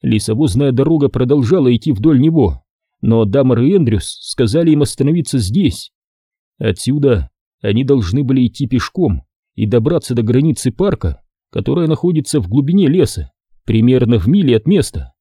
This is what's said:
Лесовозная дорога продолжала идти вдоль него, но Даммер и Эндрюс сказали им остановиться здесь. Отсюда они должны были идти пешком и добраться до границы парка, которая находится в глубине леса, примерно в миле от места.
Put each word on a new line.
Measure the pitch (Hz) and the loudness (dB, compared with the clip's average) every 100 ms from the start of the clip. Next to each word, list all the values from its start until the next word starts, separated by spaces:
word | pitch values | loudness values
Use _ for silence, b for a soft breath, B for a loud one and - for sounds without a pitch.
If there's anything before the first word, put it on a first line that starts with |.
Лесовозная | 131 110 - 110 151 98 143 | 0 -2 0 0 0 2 0
дорога | 120 143 160 143 | 0 0 2 0
продолжала | 127 123 147 117 185 131 | 0 0 0 2 2 2
идти | 120 156 | 0 0
вдоль | 110 139 143 | 0 2 4
него, | 151 160 107 67 _ _ _ _ | 4 2 0 -2 _ _ _ _
но | - 113 | 0 2
Даммер | 107 120 131 117 | 2 2 2 2
и | 127 196 | 2 2
Эндрюс | 131 107 - - | 2 0 -4 -14
сказали | - - 120 131 165 | -16 -4 0 2 2
им | 151 | 2
остановиться | 143 - 139 170 147 135 | 0 -2 -2 -2 -2 -2
здесь. | 98 139 170 - - _ _ _ _ _ _ _ | -2 0 0 -2 -12 _ _ _ _ _ _ _
Отсюда | 107 - - 147 139 110 71 _ _ _ | -6 -4 -4 0 2 0 -2 _ _ _
они | 101 107 | -4 -2
должны | 135 139 90 120 | 0 0 0 -4
были | 135 131 123 | 0 0 0
идти | - 135 | -2 -4
пешком | 127 - - 165 82 - _ _ | -4 -4 -4 -2 -4 -8 _ _
и | - 107 | -6 -2
добраться | 107 113 170 - | 0 0 -2 -4
до | 120 | -4
границы | 110 120 156 147 135 | 0 0 0 -2 -4
парка, | - 196 - 87 76 _ _ _ | -2 -4 -2 -6 -8 _ _ _
которая | - 101 147 160 | -8 -4 -2 0
находится | 156 175 160 135 151 | 0 0 -2 -2 -4
в | 90 | 0
глубине | 117 143 185 170 | -2 0 2 2
леса, | 170 143 - 76 _ _ _ | 2 0 -2 -12 _ _ _
примерно | - 110 117 127 117 117 | -2 2 4 4 2 0
в | 90 | 2
миле | 190 156 113 | 2 2 0
от | - | 2
места. | 190 - - 65 _ | 0 0 -6 -14 _